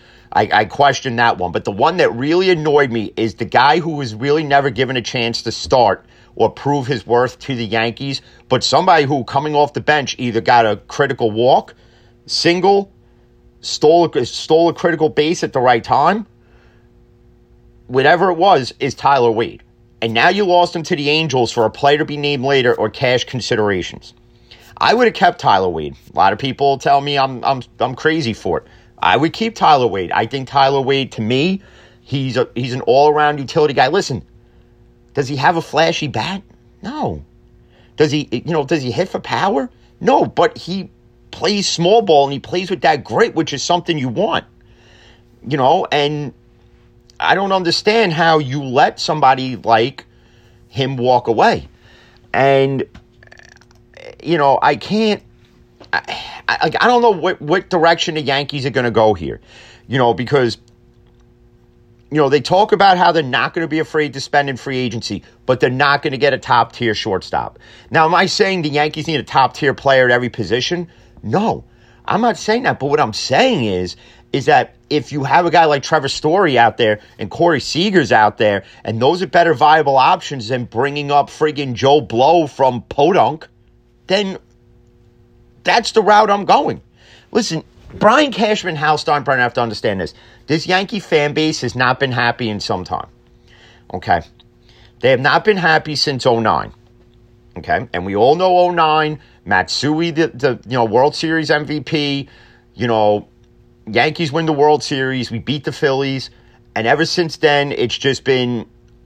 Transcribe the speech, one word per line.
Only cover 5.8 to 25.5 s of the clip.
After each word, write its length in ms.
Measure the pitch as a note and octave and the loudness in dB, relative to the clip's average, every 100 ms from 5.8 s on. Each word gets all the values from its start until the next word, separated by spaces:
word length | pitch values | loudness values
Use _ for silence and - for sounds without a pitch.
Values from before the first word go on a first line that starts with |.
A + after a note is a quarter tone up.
| G#2+ F#2 _ _ _ - | 2 0 _ _ _ -2
or 140 | G#2+ | -2
prove 380 | - C#3 C#3+ A#2+ | -2 -4 -4 -4
his 200 | A#2+ - | -6 0
worth 320 | A#2+ B2 - | 0 0 -4
to 160 | - A#2+ | -10 -8
the 80 | |
Yankees, 580 | G#2+ A2+ A#2 A2 C#3 C3 - - - | -4 -2 -4 -6 -8 -10 -12 -12 -4
but 140 | B2+ | -2
somebody 420 | - C#3+ F#3 E3 C#3 | 2 2 4 4 2
who, 180 | C#3+ | -2
coming 320 | A2 C#3 D3+ D3 | -2 -4 0 0
off 180 | C#3+ | 0
the 80 | A#2 | 0
bench, 340 | B2+ D3+ A#2+ - | -2 -2 -2 -6
either 240 | B2 A2 | -4 -2
got 240 | B2+ A#2+ A2 | 2 4 2
a 100 | G2+ | -2
critical 560 | - - - G#2+ A2+ | -8 -4 -2 -2 -2
walk, 440 | G#2+ B2 F#3 - - _ _ _ _ - | 0 2 2 0 -18 _ _ _ _ -10
single, 680 | - E3+ F3+ F#3+ G3+ G3 _ _ _ _ _ _ _ | -2 0 2 2 2 -2 _ _ _ _ _ _ _
stole 500 | - - D3+ E3+ D#3 C#3+ | -10 0 4 4 2 -2
a, 80 | A#2 | -4
stole 420 | - - D#3+ E3+ | -6 0 2 2
a 40 | |
critical 360 | - F3+ D3+ D#3 | 0 -2 0 0
base 340 | - D3+ F3+ | 0 0 0
at 100 | D#3+ | -2
the 80 | C#3+ | 0
right 220 | B2 A#2 | 2 2
time, 420 | - B2+ D#3 G#3 G3+ _ _ _ _ _ _ _ _ _ _ _ _ _ _ _ - | 2 2 2 0 -6 _ _ _ _ _ _ _ _ _ _ _ _ _ _ _ -4
whatever 440 | B2+ C#3+ E3+ F#3 | 2 4 4 2
it 60 | E3 | 2
was, 360 | G3 D#3 A#2 - | 4 4 0 -6
is 160 | C#3 - | -6 -2
Tyler 360 | C#3+ C#3 A#2+ | 2 4 2
Wade. 300 | A2 A2 - _ _ _ - | 2 -4 -8 _ _ _ -8
And 120 | A2+ | -4
now 140 | A2 E3+ | 0 2
you 160 | G3 | 2
lost 320 | F#3+ F3 F3 F3 | 2 4 2 -2
him 80 | |
to 120 | D#3 D#3+ | -4 -4
the 140 | C#3+ | 0
Angels 420 | D#3 D#3+ C3 A2+ | 0 0 0 0
for 120 | A#2+ A2 | 0 -2
a 60 | |
player 280 | - C#3+ D3 | 2 2 2
to 60 | D3 | -2
be 120 | D3 | -4
named 260 | D3 C#3 | -4 -2
later 320 | C3+ C3+ A#2+ - | 0 2 2 0
or 140 | G#2+ | -4
cash 340 | - C3 B2 | -2 -2 -2
considerations. 920 | - B2 - A2 G#2 F#2 - - - _ _ _ _ - - - | -2 -8 -4 -2 0 -2 -6 -12 -20 _ _ _ _ -20 -14 -2
I 160 | D3 | 0
would 140 | A3+ A#3 | 2 2
have 80 | - | 2
kept 240 | F#3 - | 0 2
Tyler 300 | C3+ | 2